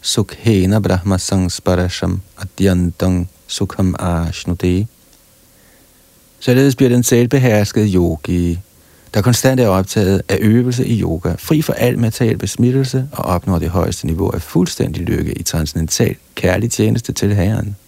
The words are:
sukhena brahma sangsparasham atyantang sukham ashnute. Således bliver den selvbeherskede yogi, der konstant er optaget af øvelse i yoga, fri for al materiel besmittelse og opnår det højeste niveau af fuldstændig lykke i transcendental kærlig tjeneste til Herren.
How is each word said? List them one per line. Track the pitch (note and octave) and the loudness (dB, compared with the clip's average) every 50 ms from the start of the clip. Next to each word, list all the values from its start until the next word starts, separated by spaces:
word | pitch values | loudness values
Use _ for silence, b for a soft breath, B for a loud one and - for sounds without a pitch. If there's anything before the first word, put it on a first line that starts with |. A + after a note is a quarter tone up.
sukhena | - - - - G2+ - - - - A2+ A2 F#2+ F2+ F#2 G2+ A2 | -6 -4 -2 -2 -2 -4 -6 -4 0 2 2 4 4 4 2 2
brahma | G2 F#2+ F#2+ F#2 E2+ G2+ F#2+ F#2 | 2 2 0 0 0 0 -2 -2
sangsparasham | - - - G2 F#2 F2 - - - - F2+ F2 F2+ F#2 F#2 - - F2+ F#2 F#2 F#2 - _ - | -2 -2 -2 0 0 -2 -4 -4 -2 -2 0 0 0 -2 -4 -4 -4 -4 -4 -4 -8 -12 _ -14
atyantang | - F#2+ _ - F#2 G2 F#2 F2+ F2+ F2 E2 _ - F#2 F#2 F2+ F2 F#2 _ _ _ _ | -14 -14 _ 0 0 2 2 2 0 -2 -2 _ 0 0 0 0 -2 -4 _ _ _ _
sukham | - - G2+ F#2+ - - F#2+ F#2 F2+ - | -6 -6 -6 -6 -2 -2 0 0 0 -2
ashnute. | - F2+ F2 E2 E2 E2 E2+ - - - F2+ F2+ - F2+ F2+ F#2 G#2+ A#2 _ _ _ _ _ _ _ _ _ _ b b b b b b b b b b b b b b b b _ _ _ _ | -2 -2 -2 0 -2 -2 -4 -6 -6 -6 -4 -2 0 0 2 2 0 -2 _ _ _ _ _ _ _ _ _ _ b b b b b b b b b b b b b b b b _ _ _ _
Således | - - B2 B2+ C#3 C#3+ C3 | 0 2 4 4 4 4 4
bliver | - C#3 B2+ | 4 2 4
den | A#2+ B2 A#2+ | 4 2 2
selvbeherskede | - B2+ A#2+ A#2+ A#2+ D3 C#3 B2+ B2+ G#2+ G#2 G#2 - - A2+ G#2+ G#2 F#2 | 2 2 2 2 2 2 2 4 4 4 2 2 0 0 0 2 2 2
yogi, | F2+ F2 E2+ D#2+ D#2 - - F2+ F2 F2 E2+ E2+ F2 F#2+ _ _ b b b b b b b - | 2 2 2 0 -4 -4 -4 -2 0 0 0 -2 -4 -8 _ _ b b b b b b b -4
der | A#2 | 0
konstant | G2+ B2+ A#2+ - - C3 C3 B2+ | 2 2 0 2 2 2 2 4
er | B2 G#2+ | 2 4
optaget | F#2 F#2 F#2+ - - A2+ G2+ F#2 G2 F#2 - _ | 4 2 0 0 0 0 2 2 2 0 0 _
af | G2+ - | -2 0
øvelse | - G#2+ A2 A#2+ B2 B2 B2 B2 B2+ - | 2 4 4 4 2 0 -2 -2 -2 0
i | A#2 G#2+ | 0 0
yoga, | F#2+ E2+ E2 D#2+ - E2 E2+ - | 0 -2 -4 -4 -2 -4 -4 -4
fri | - - D#3+ D3+ | -2 0 0 0
for | D#3+ - - | 2 -2 -2
al | - - B2 - - | 0 0 0 2 2
materiel | A2+ A2 A2 - B2+ A2+ A2+ - | 0 0 0 0 0 0 0 0
besmittelse | - G2+ - - A#2+ B2 B2+ C3+ C3+ B2+ - C3 C3 C#3 | -2 -6 0 2 2 2 4 2 0 0 -2 -4 -4 -4
og | - - - | -6 -6 -4
opnår | - F#2 F2 - - F#2+ E2+ | -2 -2 -2 0 0 -2 0
det | E2 E2+ | 0 -2
højeste | E2+ F2+ F2 F2 G2 - - - | -2 0 -2 -2 -4 -4 -4 -4
niveau | D#2+ D#2+ F#2 F2+ | -2 0 -2 -2
af | - - | -2 -4
fuldstændig | - - - D#3+ F3+ E3 - - - - - - F2 | -8 -2 0 0 0 0 0 -4 -4 -4 -2 -4 -4
lykke | - - - - - - | -2 -2 -2 -2 -4 -6
i | - F2 | -6 -6
transcendental | - - E2 D#2+ D2+ - - E2 E2+ - - A#2+ - - - _ _ _ | -4 -2 -2 -4 -2 -2 -4 -4 -2 0 0 0 0 0 -6 _ _ _
kærlig | - - F#2 F2+ F#2 G#2 A#2 | -2 0 0 0 0 -2 -4
tjeneste | - - A2 G#2+ A2 A#2 - - - | 0 0 0 2 2 0 -2 -6 -6
til | - - G2+ G#2 | -2 0 0 2
Herren. | G2 E2+ G2 A2 G#2+ G#2 G#2 G2+ - _ | 2 2 2 0 -2 -4 -6 -8 -12 _